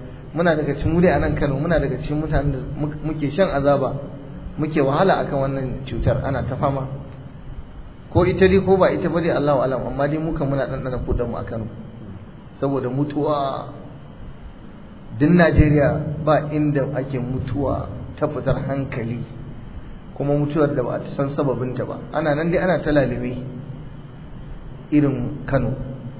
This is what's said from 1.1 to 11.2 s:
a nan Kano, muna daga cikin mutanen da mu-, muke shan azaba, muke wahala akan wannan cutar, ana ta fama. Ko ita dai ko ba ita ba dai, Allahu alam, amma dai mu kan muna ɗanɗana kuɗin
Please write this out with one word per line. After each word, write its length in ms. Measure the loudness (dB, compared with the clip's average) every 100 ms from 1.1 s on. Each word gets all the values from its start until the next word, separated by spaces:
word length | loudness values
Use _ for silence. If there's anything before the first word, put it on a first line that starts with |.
a 80 | 6
nan 160 | 2 2
Kano, 200 | 0 0
muna 200 | 2 2
daga 180 | 2 -2
cikin 220 | -2 -2
mutanen 300 | 0 2 2
da 80 | -2 -4 -4
mu-, 160 | -4 -4
muke 260 | -4 -2 -2
shan 180 | 2 2
azaba, 480 | 4 4 4 2 -4 -8 -12 -14 -12 -10 -4
muke 220 | -2 2
wahala 400 | 2 4 4 4 2
akan 100 | 0
wannan 280 | 0 -2 -4 -6 -6
cutar, 380 | 0 2 2
ana 200 | 0 -2 -2
ta 80 | 0
fama. 320 | 0 0 -4 -8 -10 -14 -14 -14 -12 -12 -12 -14 -14 -16 0
Ko 140 | 4
ita 240 | 4 6 6
dai 160 | 6
ko 140 | 6 6
ba 120 | 6
ita 200 | 4 2
ba 100 | 2
dai, 120 | 2 2
Allahu 240 | 4 4
alam, 280 | 2 0 -2
amma 200 | 0 0
dai 100 | 0
mu 140 | -2
kan 160 | 0 0
muna 160 | 0 -2
ɗanɗana 380 | -4 -4 -4
kuɗin 240 | 0 0